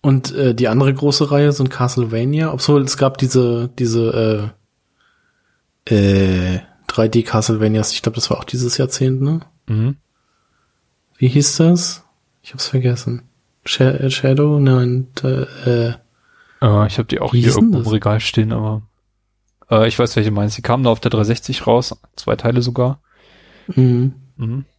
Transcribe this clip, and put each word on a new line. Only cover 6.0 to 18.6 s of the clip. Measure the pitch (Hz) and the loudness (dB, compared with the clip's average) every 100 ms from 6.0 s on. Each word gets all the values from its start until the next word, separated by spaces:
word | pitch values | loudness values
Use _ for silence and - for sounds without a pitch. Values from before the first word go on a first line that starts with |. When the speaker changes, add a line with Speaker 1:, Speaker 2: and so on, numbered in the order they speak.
| 101 98 95 92 90 92 - _ - | 4 4 2 0 -2 -4 -8 _ -8
Speaker 1:
drei | - 110 | -2 0
D | 117 | 0
Castlevanias, | 110 110 107 110 107 110 107 | 0 -2 0 0 0 0 -2
ich | - | -4
glaub, | - 113 | -6 -6
das | - | -6
war | 127 | -6
auch | |
dieses | - 127 123 - | -6 -6 -4 -2
Jahrzehnt, | 131 - 131 131 | -4 0 -2 0
ne? | 139 160 - _ - | -2 -2 -6 _ -4
Speaker 2:
Mhm. | 107 117 139 _ _ _ _ _ _ _ _ _ _ _ _ | -2 -2 -4 _ _ _ _ _ _ _ _ _ _ _ _
Speaker 1:
Wie | 127 | 2
hieß | 139 143 - | 2 0 2
das? | 165 175 175 - _ _ _ _ | 4 4 0 -10 _ _ _ _
Ich | - | -20
hab's | 131 - | -10 -4
vergessen. | 131 123 120 - 120 _ _ _ _ - | 0 0 -2 -6 -8 _ _ _ _ -10
Sha-, | - 131 | 0 2
äh, | 135 135 | 2 -2
Shadow? | 131 135 135 147 147 | 0 0 2 2 4
Nein, | 135 127 123 127 127 - | 4 4 2 -2 -6 -6
da, | 131 131 131 - 127 | -4 -2 -6 -6 -2
äh, | 120 117 117 _ _ _ _ _ _ | 0 -2 -6 _ _ _ _ _ _
Speaker 2:
Äh, | 117 104 104 | 2 4 2
ich | - | -2
hab | 110 | -4
die | - | -4
auch | - | 0
Speaker 1:
Wie | 120 | 2
Speaker 2:
hier | 117 | 2
Speaker 1:
hieß | - | 4
denn | 226 | 4
Speaker 2:
irgendwo | 156 | 2
im | 117 | 0
Speaker 1:
das? | |
Speaker 2:
Regal | 107 104 107 | 0 0 -2
stehen, | - 120 110 | -2 -2 0
aber, | 113 | -2